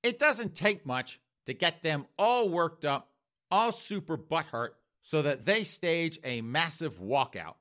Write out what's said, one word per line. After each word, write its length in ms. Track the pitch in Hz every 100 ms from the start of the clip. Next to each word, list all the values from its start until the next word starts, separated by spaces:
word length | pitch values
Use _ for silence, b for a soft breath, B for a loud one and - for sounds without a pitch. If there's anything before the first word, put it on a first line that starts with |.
It 160 | 233 240
doesn't 360 | 302 226 214
take 320 | - 202 202 139
much 340 | 127 127 - _ _ -
to 60 |
get 300 | 131 170 165
them 240 | 160 147 - -
all 300 | 208 247 214
worked 360 | 170 165 165
up, 260 | 147 139 - _ _ _ _
all 220 | 190 233
super 440 | 226 - 202 156 156
butthurt, 540 | 156 160 156 117 117 - _ _
so 200 | - 156
that 220 | 143 135
they 200 | 110 214
stage 540 | 208 - 175 165 170 -
a 160 | 127 120
massive 580 | 113 139 165 - 160 87
walkout. 540 | 95 139 131 95 80 -